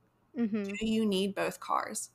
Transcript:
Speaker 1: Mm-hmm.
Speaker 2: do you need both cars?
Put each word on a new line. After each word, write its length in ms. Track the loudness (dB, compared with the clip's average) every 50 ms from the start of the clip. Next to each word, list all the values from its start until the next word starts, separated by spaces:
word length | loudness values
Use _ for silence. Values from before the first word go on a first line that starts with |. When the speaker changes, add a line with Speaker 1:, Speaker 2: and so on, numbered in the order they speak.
| _ _ _ _ _ _ -2 -2
Speaker 1:
Mm-hmm. 240 | 0 0 0 -2 -2
Speaker 2:
do 240 | -4 -4 -2 0
you 180 | 0 2 2 4
need 300 | 4 4 4 2 2 0
both 240 | -2 -2 -2 -4 -6
cars? 520 | -4 0 0 0 0 -2 -4 -8 -8 -8 _